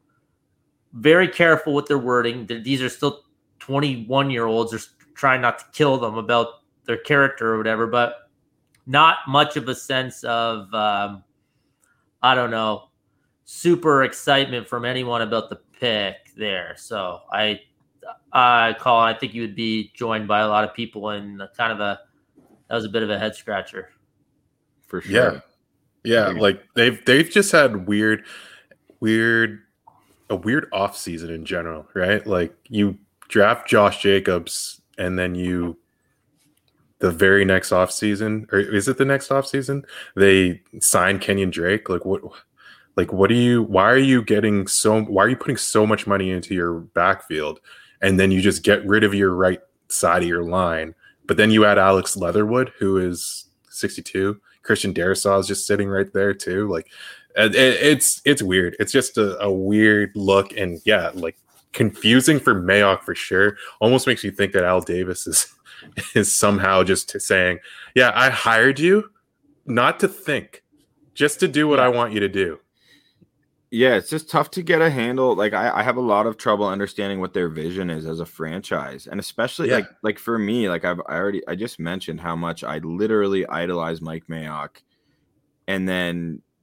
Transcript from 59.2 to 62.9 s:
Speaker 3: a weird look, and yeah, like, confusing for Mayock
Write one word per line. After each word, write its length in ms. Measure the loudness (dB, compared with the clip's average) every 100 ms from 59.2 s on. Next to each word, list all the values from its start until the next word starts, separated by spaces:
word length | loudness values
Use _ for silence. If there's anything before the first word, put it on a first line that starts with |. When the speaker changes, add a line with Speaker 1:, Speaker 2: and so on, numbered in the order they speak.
| -2 -2
Speaker 3:
a 120 | -4
weird 600 | -2 0 2 4 4 0
look, 380 | -2 2 2 2 -4
and 240 | -6 -4 0
yeah, 260 | 0 0
like, 240 | -6 -10 -10 _ _ _
confusing 680 | -2 -2 0 2 4 4 2
for 140 | 2
Mayock 500 | 0 2 4 4